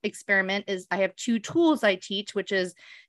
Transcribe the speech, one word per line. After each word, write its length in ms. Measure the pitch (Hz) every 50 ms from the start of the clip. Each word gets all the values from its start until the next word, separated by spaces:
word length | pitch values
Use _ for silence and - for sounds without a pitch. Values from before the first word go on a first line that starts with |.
experiment 640 | - 208 - - - - 202 196 190 185 196 202 202 -
is 180 | 196 185 185 _
I 80 | 180 190
have 180 | 190 185 -
two 220 | - - - 233 226
tools 440 | 208 - - 330 339 320 302 233
I 120 | - 208 190
teach, 400 | 180 - - 196 196 208 - -
which 180 | 202 185 -
is 220 | 202 190 185 180 - _ - - - - -